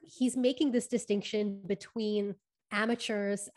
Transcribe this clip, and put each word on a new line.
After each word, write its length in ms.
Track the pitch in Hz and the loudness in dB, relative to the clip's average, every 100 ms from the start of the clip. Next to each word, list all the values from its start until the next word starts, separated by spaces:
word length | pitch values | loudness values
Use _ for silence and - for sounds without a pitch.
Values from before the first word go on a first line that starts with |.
he's 340 | - - 254 254 | -12 -2 0 4
making 360 | 247 262 294 | 2 4 2
this 120 | 240 - | 2 0
distinction 760 | 233 - 202 - 214 208 196 185 | -2 0 -2 0 -2 -2 -2 -4
between 720 | 196 - 233 214 208 202 185 _ _ - | -6 -6 -4 0 0 -2 -6 _ _ -6
amateurs 800 | 208 220 233 - 208 202 202 - | 0 0 0 0 -2 0 -2 -4